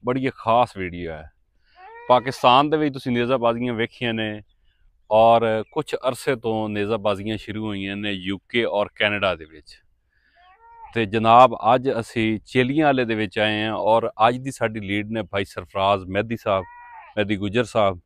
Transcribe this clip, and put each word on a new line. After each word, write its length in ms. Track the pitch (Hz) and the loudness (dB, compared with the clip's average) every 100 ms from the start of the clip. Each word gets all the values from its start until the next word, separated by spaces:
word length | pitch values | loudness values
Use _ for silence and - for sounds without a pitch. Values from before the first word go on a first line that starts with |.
ਬੜੀ 220 | - 127 131 | -4 -2 -4
ਇੱਕ 80 | - | -6
ਖਾਸ 400 | - 113 123 98 | 0 2 2 -2
ਵੀਡੀਓ 340 | 92 87 85 | -8 -8 -10
ਹੈ। 200 | 80 78 _ _ _ _ _ - - - | -12 -16 _ _ _ _ _ -20 -20 0
ਪਾਕਿਸਤਾਨ 640 | 127 117 - 135 123 147 | 0 0 0 6 6 4
ਦੇ 60 | 156 | 0
ਵਿੱਚ 180 | 151 | -2
ਤੁਸੀਂ 180 | 131 - | -4 -4
ਨੇਜ਼ਾਬਾਜ਼ੀਆਂ 640 | 120 120 131 117 117 123 | -2 0 0 0 -2 -4
ਵੇਖੀਆਂ 400 | 113 113 - 120 | -4 -6 -4 -6
ਨੇ 260 | 113 110 107 101 _ _ _ _ _ _ | -4 -6 -8 -14 _ _ _ _ _ _
ਔਰ 360 | 107 113 117 113 110 107 | 4 6 6 4 -2 -4
ਕੁਛ 220 | - - - - | -8 -6 -4 -4
ਅਰਸੇ 280 | 123 - 127 | -4 -4 -4
ਤੋਂ 320 | 113 110 110 | -2 -4 -4
ਨੇਜ਼ਾਬਾਜ਼ੀਆਂ 680 | 104 101 110 101 98 101 110 | -4 -2 -2 -2 -4 -4 -8
ਸ਼ੁਰੂ 300 | - 107 110 | -8 -8 -8
ਹੋਈਆਂ 300 | 101 98 101 | -8 -8 -6
ਨੇ 160 | 104 | -6
ਯੂ 260 | 98 90 95 _ | -6 -6 -8 _
ਕੇ 160 | 120 | -4
ਔਰ 240 | 110 98 104 _ | -2 -2 -4 _
ਕੈਨੇਡਾ 380 | 107 104 98 | -2 0 -2
ਦੇ 100 | 85 | -4
ਵਿੱਚ। 320 | 78 80 - - _ _ _ _ _ _ _ _ - - - | -10 -20 -20 -20 _ _ _ _ _ _ _ _ -20 -20 -12
ਤੇ 100 | 117 110 | -6 -2
ਜਨਾਬ, 500 | 110 113 117 127 117 107 | 0 6 8 8 6 4
ਅੱਜ 160 | 127 127 113 | 2 2 -4
ਅਸੀਂ 380 | 113 - 110 110 - | -6 -4 -2 -2 -2
ਚੇਲੀਆਂ 400 | 127 127 143 156 | 0 0 2 2
ਵਾਲੇ 180 | 135 | 2
ਦੇ 100 | 120 | 0
ਵਿੱਚ 240 | 110 107 110 | -2 -4 -2
ਆਏ 240 | 107 107 | -2 0
ਹਾਂ 100 | 110 | -4
ਔਰ 360 | 104 95 113 113 - 110 | -2 2 2 0 2 2
ਅੱਜ 80 | 127 | 2
ਦੀ 140 | 131 | -8
ਸਾਡੀ 300 | 127 117 113 | -4 -4 -4
ਲੀਡ 300 | 98 101 104 | -4 -4 -4
ਨੇ 120 | 110 | -6
ਭਾਈ 220 | 98 101 | -6 -6
ਸਰਫਰਾਜ਼ 640 | 101 - 90 98 95 101 92 | -6 -10 -10 -2 2 2 0
ਮਹਿਦੀ 280 | 95 110 113 | -4 -4 -6
ਸਾਹਿਬ, 280 | - 98 87 - - - - - | -2 -2 -2 -16 -20 -20 -14 -6
ਮਹਿਦੀ 200 | 101 104 | -4 -2
ਗੁਜਰ 280 | 101 104 | -2 -2
ਸਾਹਿਬ 360 | 117 117 101 90 | -2 0 0 -2